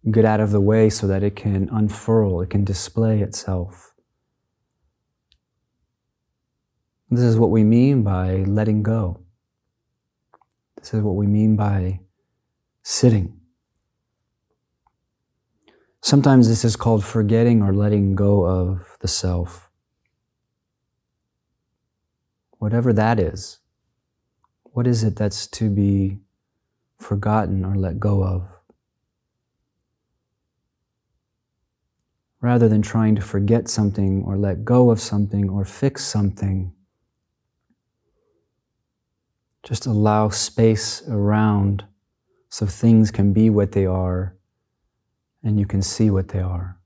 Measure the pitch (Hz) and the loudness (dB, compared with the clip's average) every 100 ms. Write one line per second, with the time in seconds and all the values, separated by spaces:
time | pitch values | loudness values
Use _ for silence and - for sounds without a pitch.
0 | 113 107 110 107 107 104 101 110 110 104 | 0 2 4 2 0 2 2 4 2 0
1 | 98 95 101 101 107 98 95 110 107 101 | -2 0 -2 -4 -4 -2 -2 -2 -2 -4
2 | - 113 104 87 95 101 98 95 - - | 0 0 2 -2 -2 -2 -2 -4 -6 -2
3 | 113 110 101 - - 92 90 - - _ | 0 0 -2 -6 -6 -6 -6 -14 -20 _
4 | _ _ _ _ _ _ _ _ _ _ | _ _ _ _ _ _ _ _ _ _
5 | _ _ _ _ _ _ _ _ _ _ | _ _ _ _ _ _ _ _ _ _
6 | _ _ _ _ _ _ _ _ _ _ | _ _ _ _ _ _ _ _ _ _
7 | _ 120 123 110 113 110 107 117 131 139 | _ 0 2 2 2 4 4 4 4 2
8 | 101 92 92 95 95 104 107 107 107 113 | 0 -2 -2 -2 -2 -2 0 -2 -2 -2
9 | 95 87 - _ _ _ _ _ _ _ | -4 -8 -16 _ _ _ _ _ _ _
10 | _ _ _ _ _ _ _ - - 110 | _ _ _ _ _ _ _ -20 -8 -4
11 | 104 95 101 104 110 107 104 98 90 92 | -2 -2 0 2 2 2 0 -2 -2 -6
12 | - _ _ _ _ _ _ _ - - | -12 _ _ _ _ _ _ _ -8 2
13 | 127 110 90 - _ _ _ _ _ _ | 4 4 -2 -10 _ _ _ _ _ _
14 | _ _ _ _ _ _ _ _ _ _ | _ _ _ _ _ _ _ _ _ _
15 | _ _ _ _ _ _ _ _ _ _ | _ _ _ _ _ _ _ _ _ _
16 | - 143 127 131 113 110 117 104 120 110 | 0 4 6 6 6 4 0 -2 0 0
17 | 98 117 107 113 120 117 98 98 104 104 | -2 -2 0 2 4 2 2 0 0 2
18 | 98 95 101 101 90 92 90 92 - - | 0 2 2 2 2 0 -2 -6 -10 -12
19 | - - 92 90 87 - _ _ _ _ | -8 -6 -4 -4 -6 -12 _ _ _ _
20 | _ _ _ _ _ _ _ _ _ _ | _ _ _ _ _ _ _ _ _ _
21 | _ _ _ _ _ _ _ _ _ _ | _ _ _ _ _ _ _ _ _ _
22 | _ _ _ _ _ _ 107 117 123 107 | _ _ _ _ _ _ -2 0 2 2
23 | 110 113 98 95 - - _ _ _ _ | 2 0 -2 -6 -14 -18 _ _ _ _
24 | _ _ _ _ _ _ _ 123 123 120 | _ _ _ _ _ _ _ -2 0 0
25 | 110 95 104 - - - 110 101 101 98 | 0 -2 -4 -6 -12 -4 -2 0 2 2
26 | 95 98 _ _ _ _ _ _ _ _ | 0 -4 _ _ _ _ _ _ _ _
27 | - 104 104 110 101 95 95 98 95 95 | -6 -4 0 0 0 -4 -2 -2 -4 -2
28 | 104 101 95 92 90 - _ _ _ _ | -2 0 0 -4 -8 -18 _ _ _ _
29 | _ _ _ _ _ _ _ _ _ _ | _ _ _ _ _ _ _ _ _ _
30 | _ _ _ _ _ _ _ _ _ _ | _ _ _ _ _ _ _ _ _ _
31 | _ _ _ _ _ _ _ _ _ _ | _ _ _ _ _ _ _ _ _ _
32 | _ _ _ _ 120 123 113 107 104 113 | _ _ _ _ 0 4 4 4 0 0
33 | 110 104 92 98 101 113 - - 104 101 | 2 0 -2 -4 0 0 0 -2 -2 0
34 | 98 98 - 98 101 90 110 123 123 110 | -2 -2 -4 -4 -4 -4 0 4 4 4
35 | - 104 98 101 98 98 95 - 139 135 | -2 -4 -2 -2 -2 -2 -6 -4 -4 -4
36 | - 107 98 98 98 95 92 - _ _ | -6 -2 -2 -2 -6 -4 -8 -14 _ _
37 | _ _ _ _ _ _ _ _ _ _ | _ _ _ _ _ _ _ _ _ _
38 | _ _ _ _ _ _ _ _ _ _ | _ _ _ _ _ _ _ _ _ _
39 | _ _ _ _ _ _ - 120 135 107 | _ _ _ _ _ _ -10 -8 -4 0
40 | 107 107 107 - - - 113 107 - - | 2 2 0 -2 -6 2 2 2 -4 -8
41 | - 107 101 107 107 104 98 98 - _ | -6 -2 0 2 2 2 0 -2 -8 _
42 | _ _ _ _ _ - 104 - 113 113 | _ _ _ _ _ -6 -6 0 4 6
43 | 107 - 101 101 110 104 98 101 98 92 | 4 2 0 4 4 2 0 0 0 -2
44 | 92 92 92 - _ _ _ _ _ _ | -2 -4 -6 -10 _ _ _ _ _ _
45 | _ _ _ _ - 104 101 98 95 - | _ _ _ _ -2 -2 0 -2 -4 0
46 | 110 95 92 98 92 90 90 92 | 0 0 -2 -6 -6 -6 -8 -14